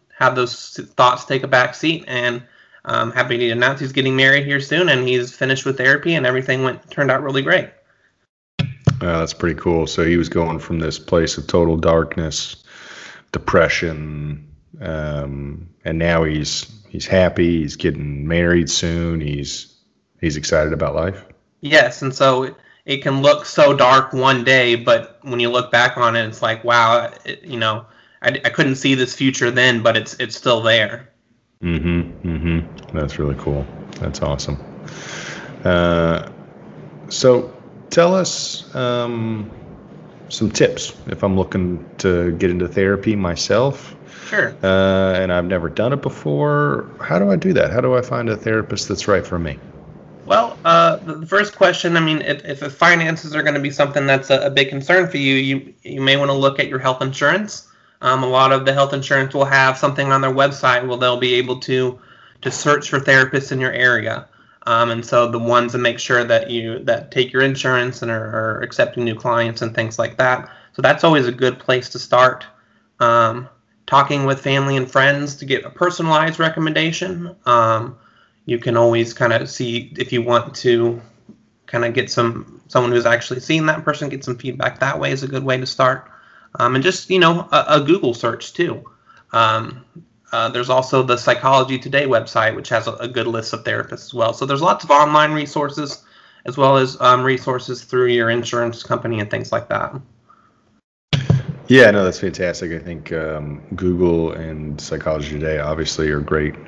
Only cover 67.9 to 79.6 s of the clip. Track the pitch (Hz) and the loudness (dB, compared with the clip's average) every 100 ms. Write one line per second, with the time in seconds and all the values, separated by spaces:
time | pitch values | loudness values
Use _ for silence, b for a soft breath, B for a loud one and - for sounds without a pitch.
67.9 | 127 117 113 110 113 110 110 123 - 120 | -4 -6 -6 -4 -4 -4 -4 -6 0 0
68.9 | 123 117 110 120 117 117 113 113 113 113 | 0 -4 -2 -2 0 0 -4 -6 -4 -6
69.9 | - 117 - 127 127 - B B - 131 | -4 -4 0 0 0 -6 B B 0 2
70.9 | 147 170 151 120 120 127 123 - 127 120 | 4 4 4 2 2 0 0 -2 -2 -2
71.9 | 123 - 127 127 123 - b b b b | -10 0 4 4 2 -14 b b b b
72.9 | - 120 117 113 120 127 _ _ _ - | 0 2 4 2 0 -12 _ _ _ 0
73.9 | 135 139 143 135 135 139 139 139 135 127 | 2 2 0 0 -2 0 0 0 -2 0
74.9 | 139 139 143 143 - 135 123 - - 180 | 2 4 2 -2 -8 -4 -4 -4 -2 -2
75.9 | 175 165 156 160 160 160 160 160 156 160 | 0 2 2 2 0 -2 0 -2 0 -2
76.9 | 165 185 175 170 - 127 120 113 110 120 | -2 -6 -8 -12 -6 2 4 4 0 -4
77.9 | - b b b b - 120 123 117 117 | -14 b b b b -6 -4 0 4 4
78.9 | 117 117 - 120 113 131 - | 4 0 0 0 0 -2 -8